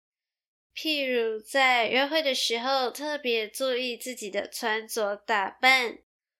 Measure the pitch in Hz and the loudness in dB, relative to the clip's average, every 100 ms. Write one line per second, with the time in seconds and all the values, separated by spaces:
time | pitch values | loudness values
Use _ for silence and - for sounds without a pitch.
0 | _ _ _ _ _ _ _ - 320 294 | _ _ _ _ _ _ _ -6 -2 0
1 | 262 240 226 220 - 269 262 247 220 254 | 0 0 0 -4 -2 2 4 4 2 2
2 | 277 320 277 254 - 233 254 269 240 269 | 2 2 0 0 0 -2 0 0 0 -4
3 | 302 294 254 226 214 - 262 240 254 233 | -6 -4 -2 -2 -2 -4 -2 -2 -4 -6
4 | 254 233 208 202 - - 226 220 220 233 | -10 -10 -6 -6 -6 -4 -2 -2 -4 -4
5 | 202 202 - 214 190 - 254 262 240 - | -2 -2 -2 0 0 2 6 6 2 -6
6 | _ _ _ | _ _ _